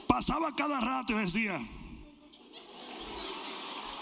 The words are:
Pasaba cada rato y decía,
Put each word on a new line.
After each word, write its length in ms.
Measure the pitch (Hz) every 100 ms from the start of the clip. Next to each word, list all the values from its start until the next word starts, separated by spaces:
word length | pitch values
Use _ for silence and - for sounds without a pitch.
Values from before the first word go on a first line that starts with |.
| -
Pasaba 500 | 247 - 285 320 269
cada 240 | 294 277
rato 320 | 233 262 240
y 40 | 220
decía, 440 | 190 185 214 165 220 - - - - - - - - - - - - - - - - - - - - - - -